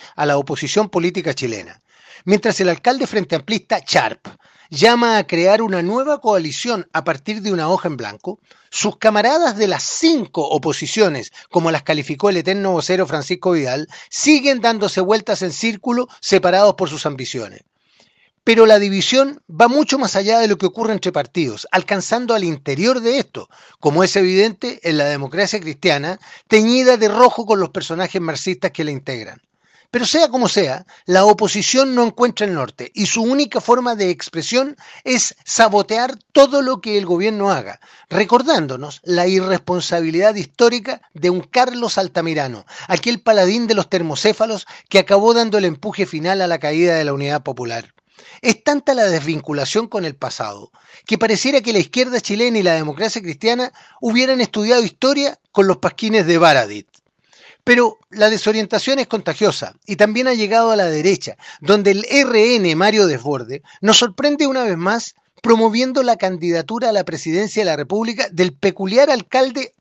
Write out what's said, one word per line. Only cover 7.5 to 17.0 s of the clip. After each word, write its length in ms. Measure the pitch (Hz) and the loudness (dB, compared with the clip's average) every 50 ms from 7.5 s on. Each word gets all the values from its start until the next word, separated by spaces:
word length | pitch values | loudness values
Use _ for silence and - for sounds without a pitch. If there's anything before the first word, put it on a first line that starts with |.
una 160 | 185 165 156 165 | -2 -2 0 0
hoja 200 | 190 180 - 165 | -2 -2 -2 -4
en 80 | 143 | -6
blanco, 420 | 120 110 101 104 - - 180 214 _ _ _ _ _ _ _ | -6 -10 -12 -12 -12 -12 -14 -14 _ _ _ _ _ _ _
sus 260 | - - - 214 - | -8 -4 -4 -4 -2
camaradas 600 | - - 220 208 208 214 247 302 339 339 254 202 | 2 2 2 2 4 2 2 2 2 0 0 0
de 100 | 208 214 | 0 -2
las 160 | 190 160 139 | -2 -2 -4
cinco 680 | - - - - 320 320 330 262 190 - - 170 143 - | -6 -8 -4 0 2 2 2 2 -2 -4 -4 -4 -2 -2
oposiciones, 840 | 151 139 151 156 135 - 156 - - 220 208 175 147 123 104 - _ - - - | -2 -2 -2 -2 -4 -4 -6 -4 0 2 2 2 0 -4 -10 -12 _ -20 -10 -4
como 220 | - 175 165 165 | -2 0 0 0
las 100 | 160 147 | 0 -2
calificó 480 | - - 156 151 143 - 147 135 202 202 | 0 -2 -2 -2 -2 -6 -6 0 0 0
el 60 | 190 | 0
eterno 340 | 170 143 185 196 202 196 190 | 0 -2 -2 -2 -2 -2 -2
vocero 380 | 180 156 - - 185 185 185 131 | -2 -2 -2 -2 0 -2 -2 -2
Francisco 420 | 160 147 139 - 185 180 - 185 | -4 -6 -4 -6 -6 -4 -2 0
Vidal, 380 | 175 156 139 123 131 151 151 - - - - - | 0 0 0 -2 -4 -6 -6 -10 -14 -20 -20 -12
siguen 520 | - - - 294 311 277 262 277 269 233 | -8 -2 2 4 4 4 4 0 0 2
dándose 400 | 208 233 226 202 202 185 - 190 | 2 0 0 0 -2 -2 -2 0
vueltas 420 | 185 190 220 220 214 233 196 - | 0 0 0 0 0 -4 -4 -4
en 100 | 190 170 | -4 -6
círculo, 560 | 135 - 226 226 208 190 - 254 240 247 247 - - - | -6 -4 -4 -4 -4 -4 -4 -4 -2 -2 -4 -6 -10 -10
separados 540 | - - 190 185 185 175 185 196 208 202 190 | -2 2 2 4 4 4 4 4 4 4 4
por 140 | - 185 139 | 2 -4 -6
sus 180 | 156 143 | -6 -6